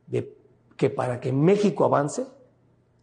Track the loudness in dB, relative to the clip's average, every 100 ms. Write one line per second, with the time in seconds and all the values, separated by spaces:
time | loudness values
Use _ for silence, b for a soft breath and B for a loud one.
0 | -8 -6 -6 -12 _ _ _ -4 -2 -2
1 | -4 -4 -4 2 2 4 2 2 2 2
2 | 0 -4 -10 -12 _ _ _ _ _ _